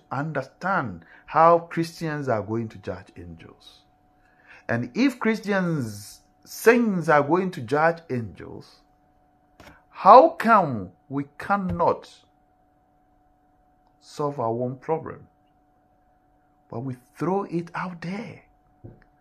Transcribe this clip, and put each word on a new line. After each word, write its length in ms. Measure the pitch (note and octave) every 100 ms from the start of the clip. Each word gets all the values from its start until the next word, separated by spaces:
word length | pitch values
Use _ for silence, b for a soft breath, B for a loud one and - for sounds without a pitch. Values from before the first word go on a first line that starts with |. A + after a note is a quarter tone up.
| -
understand 920 | B2+ D#3 C#3+ - - F3+ F#3+ B2 E2 B B B
how 340 | D3+ E3 E3+
Christians 720 | E3+ - E3 - D#3+ D3 C3+
are 140 | A2
going 260 | G2 A2+ A2
to 80 | G2+
judge 300 | G2 F#2 F#2 -
angels. 640 | F2 D#2+ - - - - _ _ _ _ b b b b b
And 220 | A#2 B2 G3
if 240 | C4+ B3+
Christians' 1040 | A3 A3 F#3+ G3 F3+ D#3+ A2+ G2+ - - _ _ -
sins 640 | - A3 A#3+ A3+ F#3 D#3+
are 140 | D3+
going 280 | C#3 F3 F#3+
to 100 | D#3+
judge 380 | A2+ D3 E3 E3 -
angels, 720 | B2+ G#2+ - E2+ A2 - - _ _ _ _ _ _ _ _ B B B
how 400 | - F3+ A#3+ E4
come 640 | - A3 A3 D#3+ A2+ F#2 - -
we 160 | C3+ C#3+ -
cannot 720 | - G3 F#3 F3 D#3 - - - _ _ _ _ _ _ _ _ _ _ _ _ _ _ _ _ _ _
solve 400 | - - D3 C#3
our 80 | A2+
own 300 | A#2 B2 C3+
problem? 500 | - D#3 B2+ G2+ - _ _ _ _ _ _ _ _ _ _ _ _ _ -
But 120 | A#2
we 140 | C3+ B2+ _ -
throw 280 | D3+ F#3+
it 260 | - E3+ E3+ -
out 260 | F#3 F3
there 420 | F3 G3+ G#3+ - _ _ _ _ - - _ b